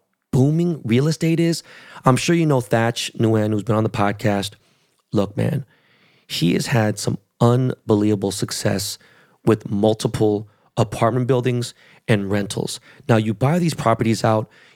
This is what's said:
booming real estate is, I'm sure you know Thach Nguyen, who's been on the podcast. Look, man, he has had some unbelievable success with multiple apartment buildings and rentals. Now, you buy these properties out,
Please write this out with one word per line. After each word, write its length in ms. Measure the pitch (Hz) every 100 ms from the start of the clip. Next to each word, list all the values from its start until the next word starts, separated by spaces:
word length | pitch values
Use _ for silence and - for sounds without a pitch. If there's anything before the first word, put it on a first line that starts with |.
| _ _ _
booming 500 | 139 135 160 175 160
real 240 | - 117 147
estate 320 | 156 165 165
is, 240 | 170 165 - - - - -
I'm 100 | 127
sure 200 | - 170
you 100 | 165
know 160 | 135
Thach 500 | 120 113 113 - - -
Nguyen, 320 | 113 110 107
who's 140 | 107
been 120 | 98 110
on 80 |
the 60 | 110
podcast. 640 | - 101 101 110 101 98 - _ _ _ _ _
Look, 240 | 104 98 101
man, 300 | 110 - - _ _ _ _ _ -
he 260 | - 170
has 140 | 185 -
had 320 | 117 107 104
some 180 | - - _ -
unbelievable 920 | 120 123 127 - - 107 107 104 101
success 680 | 95 98 - - 98 101 - _ _ _ _ -
with 260 | 107 -
multiple 760 | 98 107 107 123 - 107 104 110 _ _ -
apartment 480 | 110 - 117 127 123
buildings 480 | 131 123 120 120 - _ - -
and 220 | 107 98
rentals. 500 | 101 101 - - - - - -
Now, 60 | 113
you 180 | 110
buy 240 | 104 131 175
these 160 | 170
properties 500 | 139 - 113 113 110
out, 240 | 117 110 113 _ -